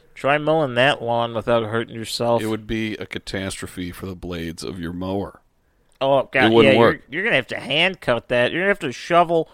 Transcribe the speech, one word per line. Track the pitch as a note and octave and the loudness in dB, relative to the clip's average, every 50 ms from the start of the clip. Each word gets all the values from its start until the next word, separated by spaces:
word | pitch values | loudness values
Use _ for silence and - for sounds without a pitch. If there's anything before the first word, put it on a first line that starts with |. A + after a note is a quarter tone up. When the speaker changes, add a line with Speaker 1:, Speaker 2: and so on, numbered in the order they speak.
| _ _ - | _ _ -12
Speaker 1:
Try | - - C3+ D3 D3+ | -4 -2 0 0 0
mowing | D3+ D3+ D#3+ D#3+ D3+ B2+ A#2+ | 0 0 0 2 0 0 2
that | A#2+ C3 D3 - - | 2 2 2 2 0
lawn | A#2+ A#2 A#2 A#2 A#2 A#2 A#2 | -2 -2 -2 -2 -2 -2 -4
without | A2 G2 A#2 A#2 A#2 A2+ | -4 0 0 0 0 0
hurting | G#2+ A2+ A#2 A2+ - A#2 | -2 -4 -4 -4 -6 -8
yourself. | A2+ A2 - - - A#2+ A#2+ A#2 A2+ | -12 -10 -8 -6 -2 0 2 2 2
Speaker 2:
It | A2 | 0
would | A2 A2 G#2+ G#2+ | -2 -4 -4 -6
be | G#2+ A#2 A2 A2 G#2+ G2+ | -6 -4 -4 -4 -4 -6
a | - F#2+ | -8 -10
catastrophe | - - G2 - - - G2 F#2+ F#2+ - - - - - F#2 F2 F2 | -10 -10 -12 -10 -8 -8 -6 -6 -6 -8 -8 -12 -12 -10 -8 -8 -8
for | F2 - F#2 | -8 -10 -10
the | F#2+ F#2 | -10 -10
blades | F2 - F2 F2 E2 E2 E2 E2 - - | -10 -10 -8 -8 -6 -8 -8 -10 -10 -10
of | A#1+ F2 F#2 | -10 -8 -8
your | E2 E2 | -8 -8
mower. | F2 F2 F2+ F#2 G2 G2+ F#2 - - - _ _ _ _ _ _ _ _ _ _ _ - | -6 -6 -4 -4 -4 -4 -4 -6 -10 -18 _ _ _ _ _ _ _ _ _ _ _ -2
Speaker 1:
Oh, | C3+ C3+ C#3 C3+ - - | 0 2 2 2 2 0
God, | - C3+ B2+ | 2 2 4
Speaker 2:
It | A#2 | 6
wouldn't | A2+ A#2 A2+ C3+ C3 | 8 8 8 8 8
Speaker 1:
yeah, | B2 | 6
Speaker 2:
work. | A#2 G#2 - - - - | 6 4 4 0 -6 -10
Speaker 1:
you're, | C3 E3+ | -8 -4
you're | G3+ | -2
gonna | G#3+ E3+ | 0 0
have | C3+ A2+ - | 0 0 -2
to | A2 G#2 | -8 -10
hand | - A2+ C#3 D#3+ F3 F#3+ F#3 - | -6 -4 -2 0 0 0 -2 -2
cut | - - A#2+ A#2 - - | -2 -2 -2 -2 -2 0
that. | B2+ A#2+ B2 - | 0 2 2 2
You're | - E3 | 0 0
gonna | F#3+ G3+ | 0 0
have | G3+ - | 0 0
to | E3+ C3+ | -2 -8
shovel. | A#2 - - - E3+ E3+ F3 D#3+ E3+ E3 D#3 - | -8 -8 -4 2 4 4 4 4 2 0 0 -2